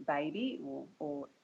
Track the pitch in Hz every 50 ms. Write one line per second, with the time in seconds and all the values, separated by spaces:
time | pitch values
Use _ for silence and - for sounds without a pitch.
0 | - - 147 143 151 156 156 208 247 269 - - 277 - 135 139 135 - - -
1 | 156 147 143 143 135 - - _